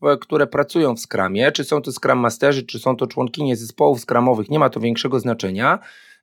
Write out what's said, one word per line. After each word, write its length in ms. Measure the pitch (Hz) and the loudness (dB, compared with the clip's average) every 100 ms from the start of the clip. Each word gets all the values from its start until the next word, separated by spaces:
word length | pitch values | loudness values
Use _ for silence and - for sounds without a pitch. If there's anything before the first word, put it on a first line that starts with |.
e, 140 | 147 139 | 0 0
które 300 | - 151 143 | 0 0 2
pracują 500 | 139 143 175 143 117 | 0 0 2 0 0
w 40 | |
Scrumie, 520 | - 101 95 98 139 | -4 -2 0 2 0
czy 120 | - | 0
są 180 | 139 147 | -2 -2
to 100 | 139 | -2
Scrum 260 | 127 131 127 | -2 0 2
Masterzy, 440 | 120 - 143 135 | 0 2 0 0
czy 160 | 117 113 | -4 -4
są 180 | 131 127 | -2 -2
to 100 | 127 | -2
członkinie 500 | - 127 - 139 117 | -4 -4 -2 -2 -2
zespołów 440 | 117 - 151 123 | -4 2 2 2
Scrumowych, 500 | - 123 123 110 104 | 0 2 2 2 0
nie 80 | 151 | 2
ma 120 | 135 | 2
to 100 | 113 | 0
większego 400 | 117 117 131 131 | -2 -2 -2 -2
znaczenia, 580 | 123 113 95 95 135 190 - - - _ | -2 -2 -4 0 0 0 -4 -20 -20 _